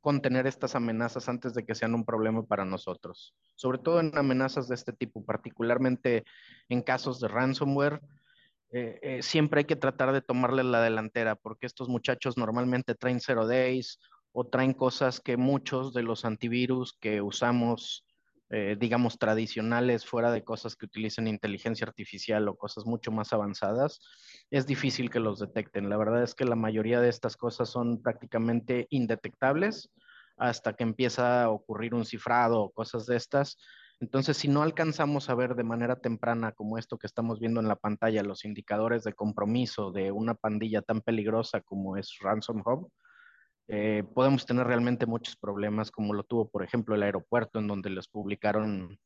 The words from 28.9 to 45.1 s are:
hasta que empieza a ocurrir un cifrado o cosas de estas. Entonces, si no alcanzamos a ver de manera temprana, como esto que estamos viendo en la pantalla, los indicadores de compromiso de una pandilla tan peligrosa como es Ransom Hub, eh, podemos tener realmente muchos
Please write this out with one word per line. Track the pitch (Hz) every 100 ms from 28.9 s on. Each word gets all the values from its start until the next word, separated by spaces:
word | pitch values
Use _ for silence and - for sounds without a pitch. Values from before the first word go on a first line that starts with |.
| 139 117 113 101 - 131 147 202 220 - _ _ - _ -
hasta | 123 120 117
que | 107
empieza | 117 107 123 127 123 123
a | 117
ocurrir | 104 - 107 117 117
un | 113
cifrado | 113 - 120 120 113
o | 101
cosas | - 110 117 113
de | 120
estas. | - 139 139 - - - - _
Entonces, | 120 135 139 139
si | 143
no | 143
alcanzamos | 156 156 160 151 147 143 139
a | 123
ver | 123 123
de |
manera | 113 117 120 127
temprana, | 120 113 117 117 113
como | - 107 113
esto | - 113
que | 101
estamos | - 113 110
viendo | 113 117
en | 110
la | 104
pantalla, | 104 104 113 110
los | 101 92 104
indicadores | 104 - 104 113 117
de | 110
compromiso | - 104 104 101 120 120 - 101
de | 95 95
una | 101 113 113
pandilla | 110 107 113 107
tan | - 113
peligrosa | 113 113 104 113 110 104
como | - 98 95 95
es | 95 -
Ransom | 95 107 - 110
Hub, | 98 135 180 _ _ _ - _ _ _ -
eh, | 107 107 107 101 -
podemos | 135 135 -
tener | 123 123
realmente | 120 120 120
muchos | 117